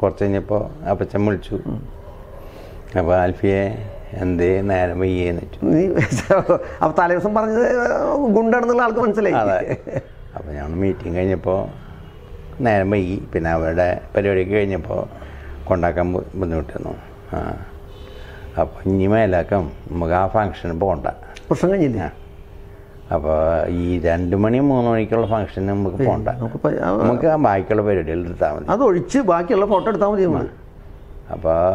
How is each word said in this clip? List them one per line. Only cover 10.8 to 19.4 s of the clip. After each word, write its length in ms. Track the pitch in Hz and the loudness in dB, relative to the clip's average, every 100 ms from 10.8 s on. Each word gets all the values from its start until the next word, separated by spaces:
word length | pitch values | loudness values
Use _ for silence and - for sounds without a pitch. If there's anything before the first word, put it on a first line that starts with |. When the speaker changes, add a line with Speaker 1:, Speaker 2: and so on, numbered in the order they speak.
| 98 92 85 87 | 0 0 -2 0
Speaker 1:
കഴിഞ്ഞപ്പോ 520 | 95 85 95 95 - - - - - - - - - - | 0 0 0 0 -2 -10 -16 -16 -18 -18 -16 -16 -14 -2
നേരം 300 | 120 101 95 | 2 4 4
വൈകി. 360 | 104 90 101 - | 2 2 -4 -4
പിന്നെ 160 | 87 82 | -2 0
അവരുടെ 520 | 82 80 85 90 - - 104 | 0 2 2 2 0 -2 0
പരിപാടിയൊക്കെ 380 | 101 95 92 | 2 2 2
കഴിഞ്ഞപ്പോ 560 | 104 98 90 - 98 101 - - - - - | 2 2 -2 -4 -4 -6 -10 -16 -14 -14 -12
കൊണ്ടാക്കാൻ 500 | - 92 87 87 90 | -2 2 2 2 0
ബു-, 120 | 90 - 95 | -2 -4 -4
ബുദ്ധിമുട്ടായിരുന്നു. 600 | 87 82 80 - - - - - - | -2 -2 -4 -8 -8 -10 -14 -18 -8
ആ. 200 | - - 50 - - - - - - - - - 82 | -6 -4 -6 -10 -14 -16 -16 -14 -14 -14 -14 -6 -2
അപ്പൊ 280 | 78 - 95 | -2 -2 0
ഇനി 180 | 95 95 | 2 4
മേലാക്കം 640 | 110 104 87 | 4 4 2